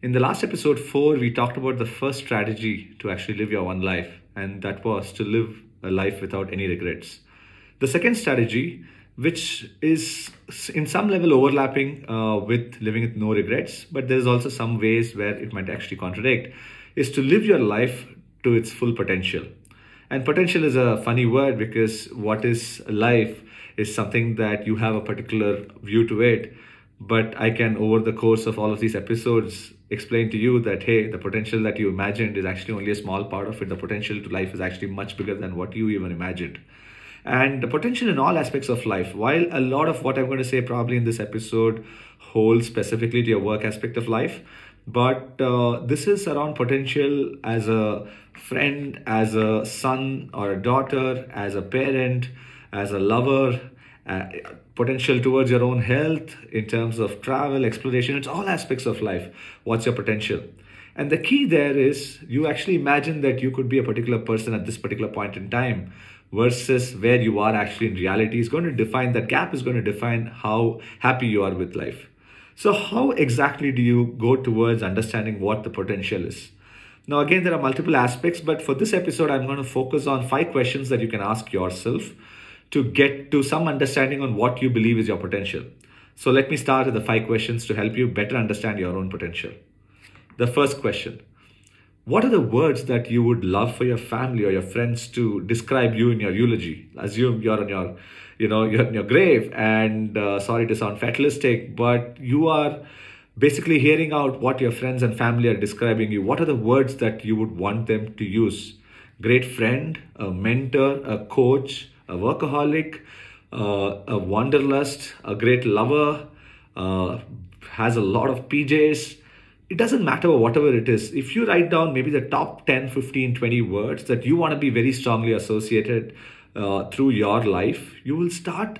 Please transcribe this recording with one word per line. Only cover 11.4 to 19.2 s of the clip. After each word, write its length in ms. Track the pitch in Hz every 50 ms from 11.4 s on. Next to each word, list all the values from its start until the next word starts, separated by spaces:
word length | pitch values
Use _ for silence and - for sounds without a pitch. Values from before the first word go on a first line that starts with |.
| 135 139 135 143 139 131 - 143 135 139 147 - - -
uh, 260 | 113 113 110 110 107
with 400 | 104 98 104 120 120 117 - - - 113
living 180 | 110 107 113
with 160 | 113 113 113
no 160 | 107 107 107 110
regrets, 520 | 104 95 - 113 143 - - - - -
but 240 | - 165 143 131 123
there's 180 | 127 131 123
also 240 | 127 123 120 120 -
some 280 | - - 113 113 117 110
ways 380 | 107 110 113 113 113 113 -
where 180 | 101 101 104 101
it 160 | - - 117
might 200 | - 98 95 95
actually 260 | - - - - 95
contradict, 580 | 90 90 90 90 95 107 131 127 - - - - - - - - - - - _
is 160 | - 139 120 -
to 100 | - 131
live 240 | 135 160 214 208
your 120 | 214 196 151
life 460 | 117 104 104 107 120 120 123 - - - - - - _ _ _ -
to 100 | 127 120
its 180 | 113 113 -
full 220 | - - 123 120 113
potential. 540 | - 98 92 95 92